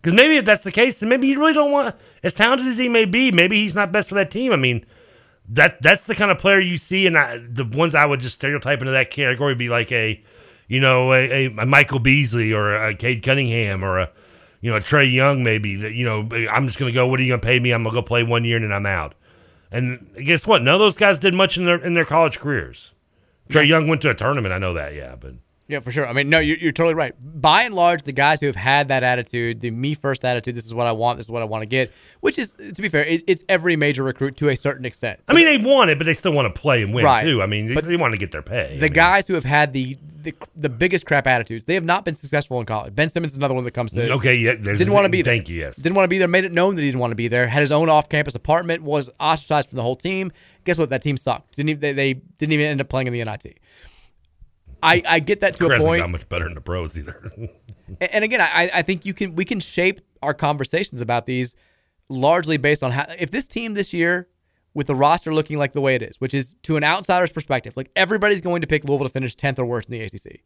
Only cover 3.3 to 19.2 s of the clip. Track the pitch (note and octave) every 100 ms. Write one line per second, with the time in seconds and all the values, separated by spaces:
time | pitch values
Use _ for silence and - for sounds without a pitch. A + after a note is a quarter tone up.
3.3 | F3 F3+ G#3 G#3+ F3 G3+ G#3 - G3 F#3+
4.3 | G#3 C4 F3 B2+ A#2 - _ _ _ _
5.3 | _ - A2+ E3 - C#3+ G3 - G3+ G3+
6.3 | F#3 G3 G3 F3+ E3+ - F#3+ F#3 D#3+ C3
7.3 | A#2+ A#2+ A#2+ A#2+ C3 E3 D3 D3 C#3 B2
8.3 | - C#3 C#3+ C3 C#3+ C3 C3 B2 - C3+
9.3 | B2 C#3+ B2 A#2+ A#2 A2+ A#2+ A2 G#2 _
10.3 | - - _ - B2+ C3+ B2+ B2+ C3 C3
11.3 | C3+ C3 G#2+ B2 C#3 C#3+ C3+ A#2+ C#3+ B2+
12.3 | A#2 A2 G#2+ G#2 G#2 A2 G2 A#2+ A#2+ C3+
13.3 | C#3 B2+ A2+ G#2 F#2+ F#2+ F#2 F2 _ _
14.3 | _ _ _ A#2 G#2+ - D3+ C3+ B2+ C#3
15.3 | C#3 A#2+ A2 G#2 G2 G#2+ A2+ A#2+ G#2+ A2
16.3 | A#2 A2 A2 C3 - C3 A#2+ B2+ C3 B2+
17.3 | B2 A#2 B2+ B2 A#2 A2 A#2 - A#2+ A#2
18.3 | A#2 A#2 A#2 G#2+ G2+ G2+ F#2 D2+ -